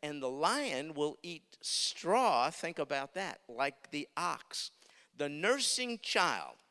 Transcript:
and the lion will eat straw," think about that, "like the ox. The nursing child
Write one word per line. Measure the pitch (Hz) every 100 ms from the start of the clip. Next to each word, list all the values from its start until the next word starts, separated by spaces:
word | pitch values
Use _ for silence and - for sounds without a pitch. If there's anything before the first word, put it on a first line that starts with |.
and | 151 147
the | 131
lion | 135 160 254 277 135 151
will | 147 147 -
eat | 170 170 _ -
straw," | - - - - 165 220 247 135 127
think | - 170 170
about | 147 143 139 185
that, | 190 - _
"like | 117 139 147 -
the | 147 147 -
ox. | 175 139 - - - _ - - _ -
The | 147
nursing | 147 185 277 247 - 247 233
child | - 226 180 107 69 62 _